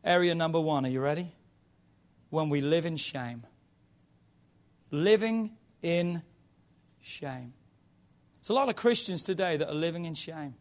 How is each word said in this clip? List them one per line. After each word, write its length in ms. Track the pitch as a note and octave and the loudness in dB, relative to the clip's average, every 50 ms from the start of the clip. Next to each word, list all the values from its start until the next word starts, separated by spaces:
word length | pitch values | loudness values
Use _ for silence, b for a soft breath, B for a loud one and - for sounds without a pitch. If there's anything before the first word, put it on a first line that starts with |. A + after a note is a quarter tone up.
| - | 2
Area 320 | F3 F3 F3+ F3+ F3 E3 | 4 4 4 4 4 2
number 240 | E3+ E3 D#3+ D#3+ E3 | 2 0 2 2 0
one, 260 | D#3 D#3 D3+ C#3 C3 | 2 2 0 0 0
are 20 | B2+ | 0
you 120 | B2+ C3 | 0 0
ready? 320 | C3+ C#3+ D3+ E3+ F3+ E3+ - _ _ _ _ _ _ _ _ _ _ _ _ _ _ _ _ _ _ _ | 0 0 0 -2 -4 -8 -12 _ _ _ _ _ _ _ _ _ _ _ _ _ _ _ _ _ _ _
When 200 | D3+ D#3+ D#3 D3+ | -2 -2 0 2
we 120 | C#3+ C#3+ | 0 0
live 260 | C3+ D3 D#3+ E3+ D#3+ | 2 2 2 2 2
in 100 | E3+ D#3+ | 0 -4
shame. 480 | C#3+ - - - C3+ B2 A#2+ A#2+ A#2 A2+ - _ _ _ _ _ _ _ _ _ _ _ _ _ _ _ _ _ _ _ _ _ _ _ _ _ _ _ _ | -4 -4 -4 -6 -6 -8 -8 -10 -12 -14 -18 _ _ _ _ _ _ _ _ _ _ _ _ _ _ _ _ _ _ _ _ _ _ _ _ _ _ _ _
Living 640 | D3+ D3 E3 G3+ A3 G#3 A3 A3+ A3+ A3+ A3 G#3+ - - _ _ _ _ | -2 2 4 6 6 4 4 0 0 -2 -4 -6 -10 -16 _ _ _ _
in 400 | - E3+ E3+ F3 E3+ F3 E3+ E3+ - _ _ _ _ _ _ _ _ _ _ _ _ _ _ _ | -2 0 0 2 0 0 -2 -6 -8 _ _ _ _ _ _ _ _ _ _ _ _ _ _ _
shame. 540 | - - - - D3+ C#3 C3 B2+ B2 A#2+ B2+ _ _ _ _ _ _ _ _ _ _ _ _ _ _ _ _ _ | -16 -16 -12 -10 -8 -8 -8 -10 -12 -14 -18 _ _ _ _ _ _ _ _ _ _ _ _ _ _ _ _ _
There's 100 | - - | -4 0
a 40 | A3 | 2
lot 140 | C4 C#4 B3+ | 2 2 2
of 80 | - | -2
Christians 480 | - - A#3+ A#3+ - - - F#3 D#3 - | 2 4 4 4 4 0 -2 -4 -4 -2
today 320 | - F#3 E3+ F#3+ F3+ D#3+ | -2 -2 0 0 0 2
that 120 | C#3+ D#3 - | 0 0 -2
are 60 | D3+ | 0
living 300 | D3+ D#3+ E3+ E3 E3+ E3+ | -2 -2 -2 -2 -4 -6
in 100 | E3 D#3 | -6 -6
shame. 400 | - - - D#3+ D#3+ D3 C#3 A#2+ - | -8 -8 -8 -8 -10 -10 -10 -12 -16